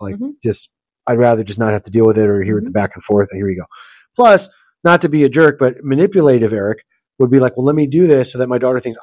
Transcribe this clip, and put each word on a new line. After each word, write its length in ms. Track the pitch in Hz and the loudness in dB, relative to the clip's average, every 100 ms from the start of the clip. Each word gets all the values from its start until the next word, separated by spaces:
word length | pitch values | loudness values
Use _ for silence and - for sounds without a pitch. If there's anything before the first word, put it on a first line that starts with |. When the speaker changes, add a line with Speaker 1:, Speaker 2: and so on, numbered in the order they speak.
Speaker 1:
Like, 140 | 101 | -12
Speaker 2:
Mm-hmm. 160 | 101 262 294 | -10 -12 -8
Speaker 1:
just, 280 | 120 101 - _ _ _ - | -8 -8 -10 _ _ _ -4
I'd 120 | 120 | 0
rather 260 | 120 113 | 2 0
just 140 | 101 104 | -2 -4
not 140 | 113 | -4
have 100 | 104 | -2
to 60 | - | -2
deal 160 | 104 113 | 2 2
with 100 | 107 | 2
it 120 | 107 | 0
or 140 | 101 | 0
hear 140 | 95 107 | -2 -4
Speaker 2:
Mm-hmm. 80 | 101 | -4
Speaker 1:
the 40 | |
back 220 | 95 98 | -6 -6
and 100 | - | -8
forth. 240 | - 104 101 | -2 -2 -2
And 80 | 95 | -4
here 80 | 101 | -6
we 100 | 92 | -8
go. 80 | - - - _ _ - | -10 -20 -20 _ _ 2
Plus, 320 | 240 196 - _ _ _ | 4 4 2 _ _ _
not 180 | 170 175 | 0 0
to 60 | 160 | 0
be 140 | 151 | 0
a 40 | 139 | 2
jerk, 300 | 127 156 143 | 4 2 2
but 180 | 127 117 | -2 -2
manipulative 680 | 143 135 196 196 151 123 113 | -4 0 0 2 2 2 0
Eric 300 | 107 101 110 _ _ _ - | -2 -4 -6 _ _ _ -4
would 120 | 127 | 0
be 80 | 131 | 2
like, 180 | 127 120 | 2 0
"Well, 100 | 131 | -2
let 100 | 156 | 0
me 100 | 147 | 0
do 200 | 151 180 | 2 2
this 260 | 139 123 | 2 0
so 60 | 123 | -4
that 100 | 127 | -4
my 100 | 123 | -2
daughter 220 | 127 127 | -2 -4
thinks 180 | 123 113 | -6 -8